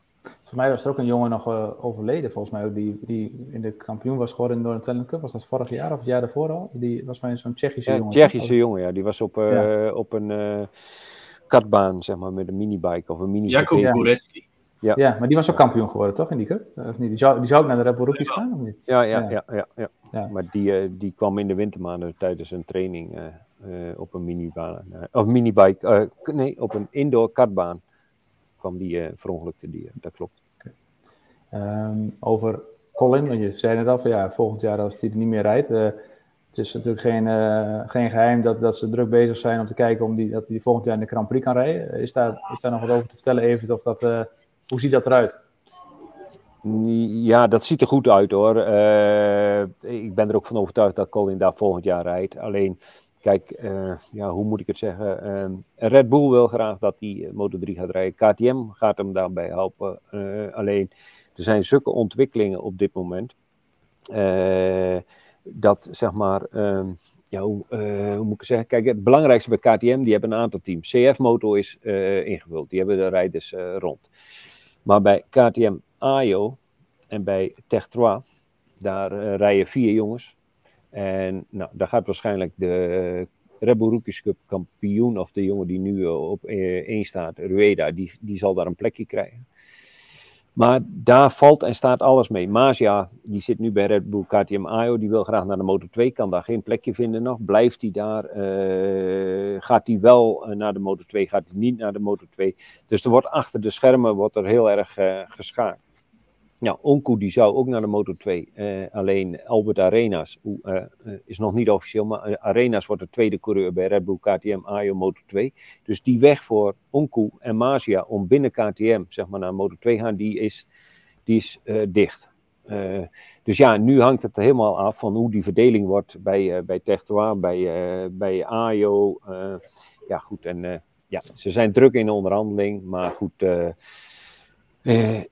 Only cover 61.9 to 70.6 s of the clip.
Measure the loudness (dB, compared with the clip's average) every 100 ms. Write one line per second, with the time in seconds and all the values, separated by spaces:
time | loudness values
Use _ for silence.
61.9 | -2 -2 0 0 0 -2 -4 -8 -4 -4
62.9 | -4 -8 -8 -10 _ _ _ _ _ _
63.9 | _ -10 -2 0 2 0 2 0 0 -2
64.9 | -4 -6 _ _ _ -20 0 2 2 -2
65.9 | -6 -4 -2 -2 -2 -4 -4 -2 -2 -4
66.9 | -10 _ _ _ -8 -6 -6 -8 -8 -6
67.9 | -4 -4 -4 -4 -6 -2 -2 0 0 0
68.9 | 0 4 6 6 4 2 0 2 2 2
69.9 | 2 2 0 0 -2 -4 -6